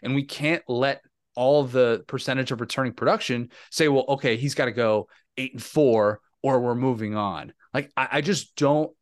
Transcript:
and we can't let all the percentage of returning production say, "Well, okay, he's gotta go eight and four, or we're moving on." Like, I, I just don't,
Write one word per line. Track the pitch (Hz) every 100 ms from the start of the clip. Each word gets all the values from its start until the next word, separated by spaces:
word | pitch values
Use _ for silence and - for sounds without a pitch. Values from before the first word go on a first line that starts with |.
and | 120 139
we |
can't | 139 - 147 170 -
let | 120 139 139 _ _ _ -
all | 127 147
the | 131 127 120 110 -
percentage | 131 - 131 127
of | 117
returning | 120 - 127
production | - 127 214 - 120 123 - -
say, | - 156
"Well, | 139 131
okay, | 139 127 113
he's | 139 -
gotta | 127
go | 113 113 107 90 _ _ -
eight | 131
and | 120
four, | - 156 139 110 104 107 _ _
or | 135 127
we're | 123
moving | 120 131 117 107 107
on." | 101 80 82 - _
Like, | 127 - -
I, | 131
I | 143
just | 151 175 - -
don't, | 143 151 156 -